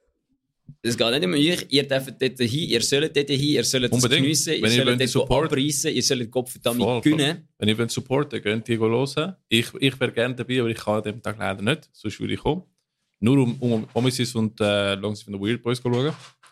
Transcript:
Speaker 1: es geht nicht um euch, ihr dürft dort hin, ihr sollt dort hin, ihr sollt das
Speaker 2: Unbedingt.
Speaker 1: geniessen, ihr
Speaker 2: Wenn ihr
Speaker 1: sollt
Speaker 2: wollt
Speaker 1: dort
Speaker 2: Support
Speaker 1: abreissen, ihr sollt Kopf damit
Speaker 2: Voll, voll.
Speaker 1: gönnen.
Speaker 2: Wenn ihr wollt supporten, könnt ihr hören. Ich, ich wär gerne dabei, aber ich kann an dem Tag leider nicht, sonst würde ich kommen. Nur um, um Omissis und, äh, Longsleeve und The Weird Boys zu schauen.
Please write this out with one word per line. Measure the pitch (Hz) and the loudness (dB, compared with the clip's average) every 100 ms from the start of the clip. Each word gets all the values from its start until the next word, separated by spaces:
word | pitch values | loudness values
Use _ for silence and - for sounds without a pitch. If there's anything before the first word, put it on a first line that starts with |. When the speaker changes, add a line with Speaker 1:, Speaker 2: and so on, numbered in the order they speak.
| _ _ _ _ _ _ - - | _ _ _ _ _ _ -20 -8
Speaker 1:
es | 117 117 | -4 0
geht | 117 | 0
nicht | 135 185 | 0 0
um | |
euch, | 151 151 180 - | 2 2 0 0
ihr | 139 139 | 0 2
dürft | 135 135 - | -2 -4 -4
dort | 131 131 | -4 0
hin, | 117 139 175 | -2 0 0
ihr | 113 | 0
sollt | 110 139 156 | 2 0 0
dort | 143 143 | 0 0
hin, | 135 | 0
ihr | 143 127 | 2 2
sollt | 117 131 | 0 0
das | 120 | 0
Speaker 2:
Unbedingt. | 120 127 156 | 2 2 2
Speaker 1:
geniessen, | 135 - 165 | 2 0 0
ihr | 151 | 0
Speaker 2:
Wenn | 107 | 2
ihr | 120 | 4
Speaker 1:
sollt | 127 | 4
Speaker 2:
wollt | 123 | 2
Speaker 1:
dort | 127 | 2
Speaker 2:
Support | 135 - 127 160 | 2 2 2 2
Speaker 1:
abreissen, | 143 147 139 160 | 0 0 0 -2
ihr | 123 | 0
sollt | - 127 113 | 0 0 -2
Kopf | 127 123 - | -4 -4 -4
damit | 120 120 | -2 0
Speaker 2:
Voll, | 113 123 | 0 2
voll. | 151 | 2
Speaker 1:
gönnen. | 156 143 170 - _ | 2 0 -2 -10 _
Speaker 2:
Wenn | 104 | 0
ihr | 110 | 2
wollt | 117 | 0
supporten, | - - 135 147 110 | -4 -2 -2 -2 -4
könnt | 104 110 110 | -2 -2 0
ihr | 113 | 0
hören. | 110 117 139 147 175 190 _ | 2 2 0 -2 -4 -6 _
Ich, | 113 - - | 0 2 0
ich | 135 - | -2 0
wär | 120 | -2
gerne | - 123 | 0 -2
dabei, | 123 117 127 | -4 -4 -2
aber | 113 | -2
ich | 110 | -2
kann | - 107 | -2 -2
an | |
dem | 104 113 | -2 -6
Tag | 107 107 | -8 -6
leider | 98 98 | -6 -2
nicht, | 104 160 - | -2 -2 -6
sonst | - 107 - | -12 -10 -6
würde | 104 | -6
ich | 101 | -2
kommen. | 123 180 - _ _ _ _ _ | -2 -2 -6 _ _ _ _ _
Nur | 110 139 | 4 4
um, | 131 113 | 4 0
um | 123 113 107 | 0 0 -2
Omissis | 117 127 127 120 | 0 0 0 -2
und, | 113 110 - | -2 -2 0
äh, | 104 101 101 | 0 2 0
Longsleeve | 98 104 104 - 98 | 0 -4 -6 -8 -4
und | |
The | 101 | -2
Weird | 120 | -2
Boys | 120 123 | -2 -2
zu | 123 | 0
schauen. | 120 143 160 - _ _ | 0 0 -4 -12 _ _